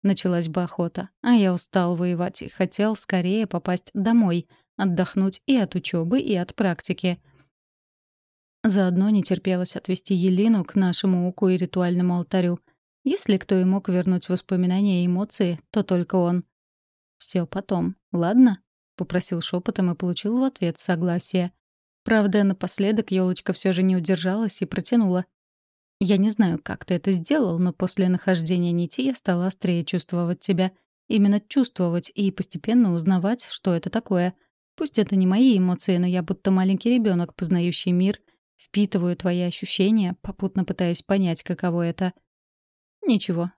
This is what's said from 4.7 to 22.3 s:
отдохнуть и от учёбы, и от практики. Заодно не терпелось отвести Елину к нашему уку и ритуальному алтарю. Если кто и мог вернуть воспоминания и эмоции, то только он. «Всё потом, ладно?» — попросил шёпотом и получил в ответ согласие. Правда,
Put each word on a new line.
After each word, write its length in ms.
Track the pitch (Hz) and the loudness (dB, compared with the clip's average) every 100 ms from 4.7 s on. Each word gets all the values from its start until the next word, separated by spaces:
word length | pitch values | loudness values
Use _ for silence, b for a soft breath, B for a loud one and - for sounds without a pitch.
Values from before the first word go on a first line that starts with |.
| - | -4
отдохнуть 680 | 196 175 180 - 190 - - | -2 0 0 0 -2 -2 0
и 100 | 262 | 2
от 180 | 185 | 2
учёбы, 460 | 180 - 170 165 254 | -4 -4 -4 0 0
и 140 | - 185 | 0 -2
от 180 | 180 | -2
практики. 640 | - 202 165 - 185 185 175 b b b _ _ _ _ _ _ _ _ _ _ _ | -2 -2 -2 -6 -2 -2 -4 b b b _ _ _ _ _ _ _ _ _ _ _
Заодно 480 | 226 196 185 180 202 | 0 2 2 2 2
не 120 | 208 | 2
терпелось 540 | 180 185 190 180 180 - | 0 -2 -2 -2 -4 -8
отвести 380 | - 185 - | -6 -6 -2
Елину 500 | 190 185 185 220 214 | 0 2 2 2 2
к 100 | - | 0
нашему 540 | 202 185 175 190 180 180 | 0 0 0 0 0 -2
уку 200 | 185 190 | 0 0
и 80 | 185 | 0
ритуальному 600 | 180 185 175 180 180 175 | -2 -2 0 0 0 0
алтарю. 440 | 175 185 180 175 _ _ _ _ | -2 0 0 -2 _ _ _ _
Если 320 | 269 381 - 190 | -4 -2 0 0
кто 220 | - 190 | 2 2
и 40 | |
мог 260 | 185 190 196 | 2 0 0
вернуть 400 | 180 180 180 - | 0 0 -2 -2
воспоминания 720 | 180 - 185 180 185 202 180 | -6 -2 -2 0 2 2 2
и 40 | 175 | 2
эмоции, 540 | 180 208 - 180 170 _ | 0 -4 -2 -2 -2 _
то 120 | 214 | -4
только 340 | 196 180 175 185 | 0 0 0 0
он. 280 | 175 180 - _ _ _ _ _ _ _ | 2 0 -4 _ _ _ _ _ _ _
«Всё 280 | - 185 170 | -6 -4 -4
потом, 500 | 196 196 185 170 - _ | -8 -2 -2 -2 -6 _
ладно?» — 500 | 175 170 233 247 185 _ _ _ - | -2 2 6 6 4 _ _ _ -10
попросил 460 | 170 180 - 170 | -4 -4 -2 -6
шёпотом 480 | - 180 180 208 180 | -4 -4 -4 -2 -2
и 40 | |
получил 440 | 170 180 175 208 240 | 0 -4 -4 -2 0
в 40 | |
ответ 360 | 262 - 170 156 | -2 -2 -4 -4
согласие. 760 | - 170 180 170 - 185 180 _ _ _ _ _ | -4 -2 0 -2 -2 -2 -2 _ _ _ _ _
Правда, 420 | - 226 202 | 0 2 4